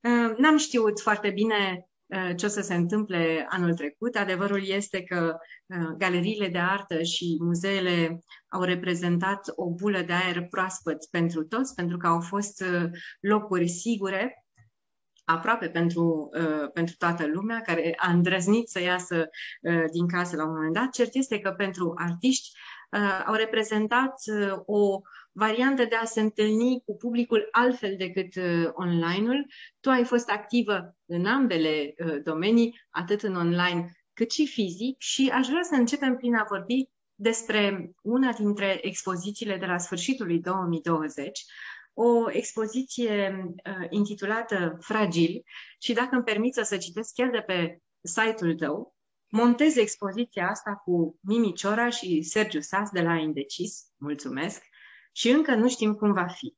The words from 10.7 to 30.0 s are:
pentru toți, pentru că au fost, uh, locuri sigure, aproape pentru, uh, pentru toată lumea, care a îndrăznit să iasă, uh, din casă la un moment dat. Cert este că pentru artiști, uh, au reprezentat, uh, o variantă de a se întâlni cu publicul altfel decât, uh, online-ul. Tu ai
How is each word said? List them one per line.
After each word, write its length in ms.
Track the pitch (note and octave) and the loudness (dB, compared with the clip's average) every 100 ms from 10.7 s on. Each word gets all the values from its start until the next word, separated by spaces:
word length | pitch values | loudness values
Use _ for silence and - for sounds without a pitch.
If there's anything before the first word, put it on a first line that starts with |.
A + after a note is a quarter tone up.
| - E3 D3+ - | -4 -6 -6 -4
pentru 340 | E3+ E3+ E3 | -2 0 -2
toți, 300 | D#3 A3+ C4 | -4 -4 -4
pentru 220 | - F3 F3 | -4 -4 -2
că 100 | F3 | 0
au 140 | E3+ | 0
fost, 400 | E3+ G3+ G3+ - | 0 -4 -4 -6
uh, 300 | F#3 F3 E3+ E3+ - - | -2 0 -2 -6 -16 -6
locuri 480 | G3+ G#3+ G#3 F3+ E3+ | 2 2 2 0 0
sigure, 760 | F3 A#3 G#3+ G3 F#3+ B3 - _ _ _ _ _ _ _ _ | -2 -4 -2 -2 -2 -4 -8 _ _ _ _ _ _ _ _
aproape 440 | - E3 G#3 A3+ E3+ | -2 0 2 0 0
pentru, 600 | E3+ E3+ E3+ E3+ D#3 D3 | 2 2 2 2 0 -4
uh, 380 | D#3+ D#3+ D#3 C#3+ | -2 0 0 -2
pentru 220 | E3+ E3+ - | -2 -4 0
toată 280 | F3 E3+ D3+ | -2 0 -2
lumea, 340 | E3 G#3+ A3+ | -2 -4 -4
care 340 | A3+ E3+ D#3+ E3 | -2 0 0 0
a 140 | F3+ | 2
îndrăznit 580 | F3 F3 F#3 F3 A3+ A#3 | 4 4 2 2 2 2
să 120 | F#3+ | -4
iasă, 480 | F3+ F3+ F3 E3+ D#3+ - - - | -2 -2 -2 -2 -2 -8 -16 -8
uh, 240 | E3+ E3+ D#3+ | 0 0 2
din 180 | E3+ F3 | 0 0
casă 280 | F3 F3 D#3 | 0 -2 -4
la 80 | |
un 80 | D#3 | -4
moment 220 | D#3+ D#3 | -2 -2
dat. 160 | F3 B3+ | 0 -2
Cert 240 | - A#3 | 0 0
este 240 | C4 C4 G#3 | 0 -2 -2
că 120 | G3+ | -4
pentru 420 | F#3 G3 F3+ F3 E3+ | -2 -4 -2 -4 -2
artiști, 540 | F3 F3 B3+ C4 - - - - - | -4 0 0 0 -4 -20 -20 -20 -6
uh, 320 | G3+ G3+ F#3+ - | -2 0 0 0
au 80 | |
reprezentat, 800 | A3 A3 A3 G#3+ G#3+ G#3+ A#3+ C4 C4+ - G#3+ | 0 0 0 0 0 2 2 0 -4 -4 -2
uh, 120 | G3+ F#3+ | 0 -2
o 360 | - G#3 G3+ F#3+ - - - | -2 2 2 2 -6 -20 -18
variantă 520 | F#3 G#3+ A3+ C4 C4+ | -2 0 2 2 4
de 100 | A#3 | 2
a 100 | A3+ | 0
se 160 | A3+ A3+ | -2 0
întâlni 640 | G#3+ G#3+ G#3+ A3 B3 B3+ - | 0 2 2 4 2 0 -4
cu 100 | G3+ | -8
publicul 520 | A#3+ A#3+ A#3 A3+ G#3 | -2 -2 2 2 2
altfel 440 | A3+ B3 B3 G3+ G3 | 4 4 2 -4 -4
decât, 380 | F#3 F3+ F3+ | -4 -4 -4
uh, 360 | F#3 F3+ E3+ E3 | -4 0 2 2
online-ul. 720 | E3 F3+ E3+ E3 F#3 A3+ C#4 C#4 - - _ | 0 0 2 2 0 2 0 -2 -12 -20 _
Tu 100 | C4+ | 2
ai 140 | B3+ | 4